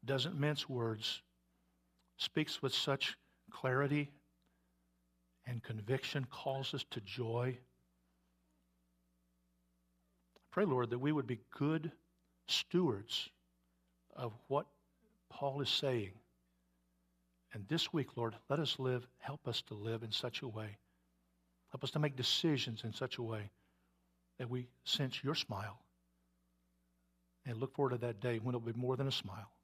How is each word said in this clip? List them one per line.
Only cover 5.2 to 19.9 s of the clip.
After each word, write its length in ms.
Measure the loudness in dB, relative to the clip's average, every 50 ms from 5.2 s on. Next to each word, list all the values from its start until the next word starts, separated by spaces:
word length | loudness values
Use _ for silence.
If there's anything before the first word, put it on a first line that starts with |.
| _ _ _ _ _
and 160 | -8 -8 -8
conviction, 640 | -6 -6 -8 -8 0 0 0 0 0 0 -2 -2 -2
calls 480 | -2 -6 -6 -4 -2 -2 -2 -2 -2 -4
us 100 | -4 -6 _
to 100 | -8 -10
joy. 560 | -8 -8 -4 -2 -2 0 2 2 0 0 -2 -4 -10 _ _ _ _ _ _ _ _ _ _ _ _ _ _ _ _ _ _ _ _ _ _ _ _ _ _ _ _ _ _ _ _ _ _ _ _ _ _ _ _ _ _ _ _ _ _ _ _ _ _ _ _ _ _
I 40 | -20 _ _
pray, 140 | 2 2 4
Lord, 260 | 6 6 4 4 2
that 80 | 0 2
we 120 | 2 4
would 160 | 4 4 2 0
be 120 | -2 -4 -4 _ -4 0
good 340 | 2 2 2 2 0 -4 -8 -8 _ _ _ _ _ _ _ _ _ -2
stewards 840 | -2 -2 -2 _ 4 4 4 4 2 0 -2 -4 -4 -4 -4 -4 -10 _ _ _ _ _ _ _ _ _ _ _ _ _ _ _ -8
of 180 | -4 -4 -4 -4 -8 -6 0
what 200 | 0 0 0 0 _ _ _ _ _ _ _ _ _ _ _ _
Paul 320 | -8 -2 -2 -2 0 0
is 80 | 0 2
saying. 420 | 2 2 4 4 2 2 0 -2 -8 -14 _ _ _ _ _ _ _ _ _ _ _ _ _ _ _ _ _ _ _ _ _ _ _ _ _ _ -10
And 140 | -10 -4 0
this 240 | 0 0 0 2
week, 240 | 2 0 0 0 -2
Lord, 200 | -2 -2 -2 -2 -4 -2 _
let 100 | 0 2
us 180 | 2 0 0 0
live, 300 | 2 0 0 0 -2 -8 _ _
help 300 | -8 -8 -8 -6 _ -2
us 140 | -2 -2 -4
to 100 | -4 -10
live 300 | -6 -2 -2